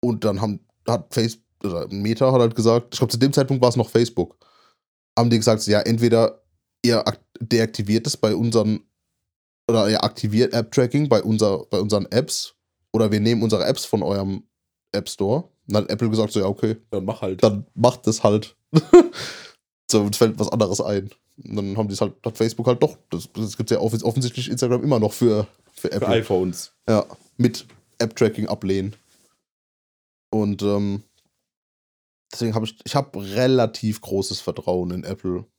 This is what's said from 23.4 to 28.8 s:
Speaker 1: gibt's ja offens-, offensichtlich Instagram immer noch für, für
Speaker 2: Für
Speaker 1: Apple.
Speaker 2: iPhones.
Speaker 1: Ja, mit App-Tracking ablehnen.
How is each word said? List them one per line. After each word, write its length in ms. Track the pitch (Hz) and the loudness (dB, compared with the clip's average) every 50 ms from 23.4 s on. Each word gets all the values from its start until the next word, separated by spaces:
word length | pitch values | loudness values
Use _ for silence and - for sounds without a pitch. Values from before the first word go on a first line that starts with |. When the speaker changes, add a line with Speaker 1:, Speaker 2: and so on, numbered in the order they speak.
| 110 101 - | -8 -8 -6
Speaker 1:
gibt's 160 | - 113 - 117 | -8 -2 -2 0
ja 60 | - | 0
offens-, 260 | - 113 107 113 - | 0 -2 -2 -2 -4
offensichtlich 440 | 117 110 135 123 123 - - 123 - | -2 -2 -2 -4 -4 -6 -8 -8 -6
Instagram 320 | - 120 - 120 123 123 - | -4 -4 -2 0 0 0 0
immer 160 | 147 139 113 | 0 0 2
noch 100 | 107 104 | 0 -2
für, 360 | - - 123 117 107 107 107 - _ _ _ _ _ | 0 2 2 2 2 2 -2 -4 _ _ _ _ _
für 160 | - - 85 | -10 -8 -6
Speaker 2:
Für 60 | - | -4
Speaker 1:
Apple. 120 | 101 113 | -2 -2
Speaker 2:
iPhones. 640 | 117 117 113 110 - 104 90 92 92 87 - - - _ _ _ | 0 0 0 0 0 0 0 0 -2 -4 -8 -14 -16 _ _ _
Speaker 1:
Ja, 180 | - 110 104 - - - _ _ _ _ | 0 0 0 0 -2 -12 _ _ _ _
mit 320 | - 123 120 110 - - _ - _ _ _ _ _ | 0 0 0 0 -2 -16 _ -20 _ _ _ _ _
App-Tracking 480 | 117 110 - - 120 107 107 - 104 | -6 -6 0 0 0 0 0 -2 -6
ablehnen. 480 | - 104 - - 95 95 98 | -6 -6 -6 -2 -2 -2 -2